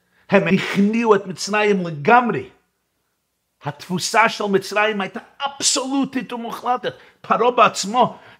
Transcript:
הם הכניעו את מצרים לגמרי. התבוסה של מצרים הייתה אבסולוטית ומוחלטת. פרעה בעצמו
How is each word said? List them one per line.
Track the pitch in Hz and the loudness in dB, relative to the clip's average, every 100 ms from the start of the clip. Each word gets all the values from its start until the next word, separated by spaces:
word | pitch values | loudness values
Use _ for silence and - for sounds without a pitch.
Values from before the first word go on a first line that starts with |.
| _ _ - | _ _ 0
הם | 196 165 | 2 2
הכניעו | 185 - - 202 226 233 | 0 0 0 0 2 2
את | 196 185 | 2 0
מצרים | 165 196 214 208 196 170 | -10 -4 0 2 0 -2
לגמרי. | 147 147 240 240 151 95 _ _ _ _ _ _ _ _ _ _ _ | -4 4 4 4 -4 -8 _ _ _ _ _ _ _ _ _ _ _
התבוסה | 147 - - 180 - 226 226 | -12 -10 -6 -6 0 2 2
של | - | 2
מצרים | 208 190 - 202 214 202 | 0 0 0 -2 0 -2
הייתה | 190 233 - - | -4 -8 -16 -8
אבסולוטית | 277 - - 285 262 277 262 262 190 | -8 -4 -2 -2 -2 -2 -2 -4 -6
ומוחלטת. | 240 226 - 226 247 180 - - _ | -8 -10 -6 -2 -2 -4 -10 -20 _
פרעה | - - 240 | -4 0 2
בעצמו | 247 202 - 190 247 208 - - - | 4 2 2 -2 0 0 -2 -20 -8